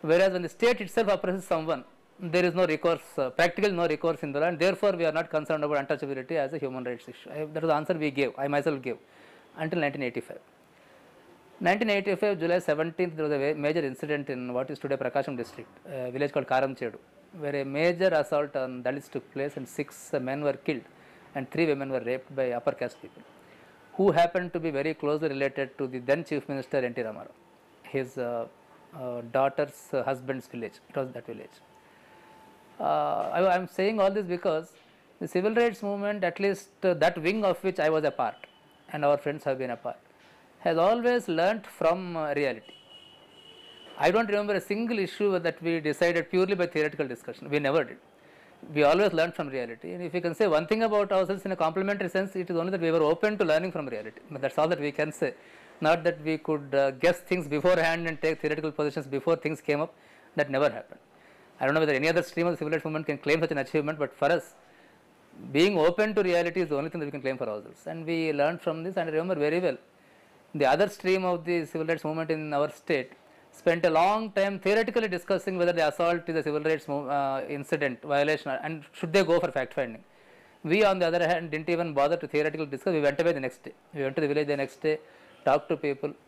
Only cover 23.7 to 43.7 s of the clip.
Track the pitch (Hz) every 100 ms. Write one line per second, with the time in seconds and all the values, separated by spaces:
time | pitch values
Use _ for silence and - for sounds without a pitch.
23.7 | - - - 196 160 170 180 180 170 160
24.7 | 139 151 156 147 151 156 135 139 135 135
25.7 | - 135 127 120 147 165 147 - 139 127
26.7 | 143 123 120 110 107 - - _ - _
27.7 | _ - 139 127 131 120 120 113 - _
28.7 | - - 156 127 120 117 131 135 135 143
29.7 | - - 135 120 127 127 131 - 123 107
30.7 | - _ 139 131 117 117 110 - - -
31.7 | - - - - - - - - - -
32.7 | - 151 151 147 151 - 170 190 180 180
33.7 | - 196 220 196 196 180 175 190 160 170
34.7 | - _ _ _ _ 170 180 202 220 240
35.7 | 202 202 202 202 208 180 170 196 196 -
36.7 | _ 185 160 160 180 156 214 202 175 196
37.7 | 180 156 160 151 - 117 - - _ _
38.7 | _ - 151 143 147 147 151 147 135 127
39.7 | 120 123 - _ _ - - _ _ 170
40.7 | 165 180 233 240 247 - 160 180 220 -
41.7 | - 160 180 185 165 151 143 139 113 -
42.7 | - - - - - - - - - -